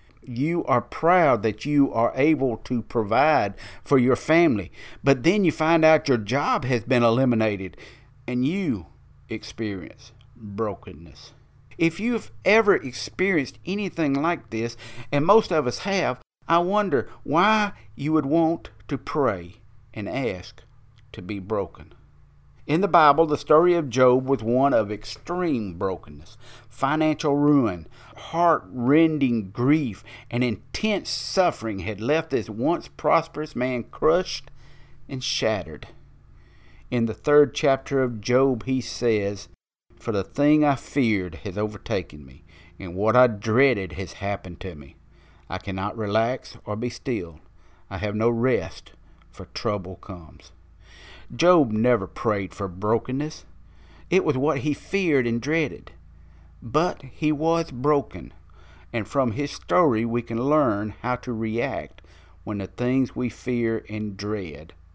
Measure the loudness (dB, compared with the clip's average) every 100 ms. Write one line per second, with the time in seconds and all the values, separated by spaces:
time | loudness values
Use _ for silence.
0 | -20 -20 -10 -4 -2 -2 0 0 -2 0
1 | 4 6 4 4 0 -2 0 2 4 2
2 | 0 2 2 2 0 -2 -4 -4 -2 -2
3 | 2 2 4 4 0 -6 -16 -12 0 4
4 | 4 2 4 4 4 2 -4 -14 -20 -2
5 | 0 2 2 2 2 2 2 4 6 4
6 | 4 0 0 -2 0 -2 0 -2 0 2
7 | 4 4 2 2 0 -2 -6 -12 -20 -20
8 | -20 -16 -6 -2 -2 0 -2 -4 -6 -20
9 | -20 -20 -10 -10 -10 -6 -6 -6 -10 -16
10 | -20 -20 -20 -16 -10 -4 -4 -4 -12 -16
11 | -16 -20 -20 -20 _ _ -14 -2 0 0
12 | -2 -4 -6 -4 2 4 6 2 0 -8
13 | -8 -2 0 0 -2 -6 -6 -4 -4 -2
14 | 0 0 0 -4 -6 -4 -4 -6 -14 -14
15 | -2 2 6 4 4 0 0 -2 -2 0
16 | 0 -4 -10 _ 0 2 2 0 0 0
17 | -2 -8 -2 2 4 2 0 -6 -16 -8
18 | 0 0 2 2 2 -2 -8 -18 -8 -8
19 | -4 0 0 -2 -8 -18 -20 -20 -14 -8
20 | -6 -4 -4 -4 -10 -20 -20 -20 -20 -20
21 | -18 -12 -8 -8 -4 -4 -4 -10 -20 -20
22 | -20 -20 -20 _ -20 -12 -2 0 4 6
23 | 8 6 4 2 4 6 6 2 0 4
24 | 6 6 2 0 0 2 4 2 0 -4
25 | -10 -10 -6 -4 -2 -2 -4 -4 -4 -4
26 | -10 -18 -18 -20 -20 -20 -20 -4 0 2
27 | 0 0 0 4 6 6 4 -2 -10 -20
28 | -20 -18 -6 2 4 2 -2 -2 4 6
29 | 4 2 0 0 -4 0 2 2 0 -8
30 | -14 -20 -6 -2 -2 -4 -8 -4 -2 -2
31 | -4 -8 -2 0 0 0 -6 -6 -6 -4
32 | 0 0 0 -4 -4 -4 -2 -2 -6 -4
33 | 0 2 0 -8 -8 -4 -2 -4 -8 -2
34 | 2 2 -2 -10 -14 -20 -20 -20 -20 -20
35 | -12 -8 -6 -2 -2 -2 -6 -12 -16 -20
36 | -20 -20 -20 -20 -20 -20 -20 -20 -4 -2
37 | -2 -2 4 6 6 4 0 0 0 0
38 | 0 -2 2 4 4 2 -2 -4 -4 -2
39 | 0 2 0 -6 -12 -20 _ _ _ -10
40 | -4 -2 -2 0 4 4 4 0 -2 0
41 | 2 0 -2 -8 -6 -4 -4 -6 -4 -4
42 | -4 -12 -16 -18 -20 -20 -20 -12 -8 -2
43 | 2 4 4 2 0 2 2 0 -4 -8
44 | -8 -6 -6 -6 -8 -10 -10 -10 -14 -20
45 | -20 -20 -20 -20 -10 -8 -6 -6 -6 -4
46 | -2 0 0 -4 -10 -14 -8 -6 -6 -6
47 | -4 -4 -6 -12 -20 -20 -20 -20 -10 -6
48 | -4 0 0 2 0 0 -2 -10 -20 -20
49 | -20 -20 -18 -16 -12 -6 -4 -4 -6 -12
50 | -12 -14 -14 -20 -20 -20 -20 -20 -20 -20
51 | -20 -20 -14 2 4 6 4 2 2 2
52 | -2 -4 -2 -2 -4 -6 -8 -4 0 0
53 | 0 -4 -6 -10 -18 -20 -20 -20 -20 -20
54 | -2 0 2 0 0 0 -2 -4 -4 -2
55 | 2 2 0 -2 -2 -2 -2 -6 -16 -20
56 | -20 -20 -20 -20 -20 -16 -2 0 0 -2
57 | -14 -4 -2 0 0 0 -2 -2 0 2
58 | 0 -10 -12 -16 -20 -20 -20 -20 -10 -8
59 | -4 -2 0 -2 -6 -8 -2 2 4 2
60 | -2 -4 -4 -4 0 2 2 -2 -6 -6
61 | -6 -6 -6 -6 -4 -2 -4 -4 -8 -16
62 | -20 -20 -20 -14 -8 -6 -6 -4 0 0
63 | -2 -4 -6 -6 -4 -2 -2 -4 -6 -8
64 | -8 -8 -6 -6 -6 -12 -16 -20 -20